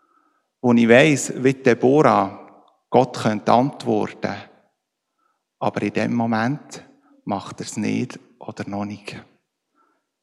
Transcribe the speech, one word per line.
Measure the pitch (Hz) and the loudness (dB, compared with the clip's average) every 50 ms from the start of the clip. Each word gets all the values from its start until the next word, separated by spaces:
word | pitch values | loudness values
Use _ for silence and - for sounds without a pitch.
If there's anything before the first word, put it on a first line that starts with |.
| _ _ _ _ _ _ _ _ _ _ _ _ | _ _ _ _ _ _ _ _ _ _ _ _
wo | - 123 120 | 0 2 4
ich | 117 117 113 | 4 6 6
weiss, | 117 127 156 156 143 131 - - - | 8 8 8 6 2 0 -2 -6 -6
wie | - 123 139 135 | -2 0 0 0
Deborah, | - - 123 113 - 123 127 139 151 151 120 107 101 98 95 - - - - - _ _ _ _ _ _ _ | 0 0 0 2 2 2 4 4 4 4 4 4 2 2 -2 -6 -12 -20 -20 -20 _ _ _ _ _ _ _
Gott | - 120 131 135 - - | 2 2 2 0 -2 -4
könnte | - 113 107 101 - 110 110 | -4 -4 -4 -2 0 2 2
antworten, | 120 131 - - - - 120 110 104 101 - - - - 101 98 101 - - _ _ _ _ _ _ _ _ _ _ _ _ _ _ _ _ _ _ _ _ _ _ | 2 2 0 -4 -6 -4 -2 -2 -2 -2 -4 -6 -8 -8 -8 -8 -10 -14 -18 _ _ _ _ _ _ _ _ _ _ _ _ _ _ _ _ _ _ _ _ _ _
aber | - 107 - 120 110 | -6 -6 -4 -4 -4
in | 104 - | -4 -2
dem | 110 107 117 120 | -2 -2 -2 -2
Moment | 120 117 117 113 110 113 127 147 143 - - - - - - _ _ _ _ _ _ _ | -2 -2 -2 -2 0 -2 -2 -4 -6 -8 -14 -20 -20 -20 -20 _ _ _ _ _ _ _
macht | - 104 95 - - - - | -8 -8 -8 -8 -10 -14 -14
er's | - - - | -12 -10 -8
nicht | 113 107 107 107 113 123 131 - - - _ _ - | -6 -4 -4 -4 -4 -6 -8 -10 -16 -20 _ _ -20
oder | - - 104 - 104 | -18 -16 -14 -14 -12
noch | 101 101 101 101 | -10 -8 -8 -8
nicht. | 101 104 98 - - - - - _ _ _ _ _ _ _ _ _ _ _ _ _ _ _ _ _ _ _ | -8 -10 -14 -16 -16 -18 -18 -18 _ _ _ _ _ _ _ _ _ _ _ _ _ _ _ _ _ _ _